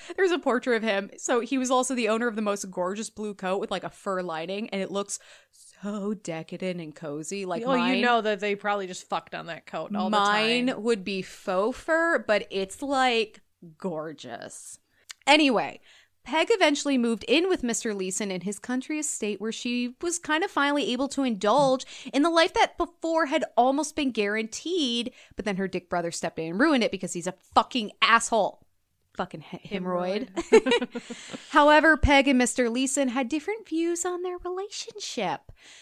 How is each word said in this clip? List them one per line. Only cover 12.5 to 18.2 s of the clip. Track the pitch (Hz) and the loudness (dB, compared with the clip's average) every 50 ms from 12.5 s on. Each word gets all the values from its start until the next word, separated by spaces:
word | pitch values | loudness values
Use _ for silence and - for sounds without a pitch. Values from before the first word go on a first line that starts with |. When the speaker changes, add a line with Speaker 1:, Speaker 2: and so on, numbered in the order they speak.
Speaker 1:
it's, | - 196 190 190 - - | -4 -4 -4 -4 -6 -8
like, | 294 269 285 262 262 254 233 226 214 - - - _ _ _ _ - 170 156 _ | -6 -2 0 2 2 2 2 0 0 -2 -8 -16 _ _ _ _ -20 -20 -14 _
gorgeous. | - 190 156 156 151 165 151 - - 127 113 98 95 - - - - - - - _ _ _ _ _ - - - _ | -8 -6 -6 -6 -8 -10 -12 -14 -12 -12 -12 -12 -12 -14 -16 -16 -18 -18 -20 -20 _ _ _ _ _ -20 -20 -4 _
Anyway, | 262 294 311 311 277 233 190 151 127 - - _ - - - _ _ _ _ _ | 4 6 6 6 4 4 2 0 -2 -6 -12 _ -20 -20 -20 _ _ _ _ _
Peg | 226 262 320 349 - | -2 0 0 2 2
eventually | 466 392 349 302 285 285 - 285 277 | 4 4 4 4 2 2 0 0 2
moved | 254 233 233 226 208 - - | 2 2 2 0 -2 0 2
in | 240 311 349 381 | 2 4 4 2
with | 370 - | 0 0
Mister | - 233 220 - - 233 | -2 -4 -4 -4 -4 -4
Leeson | 208 202 190 185 180 - | -4 -4 -4 -4 -4 -4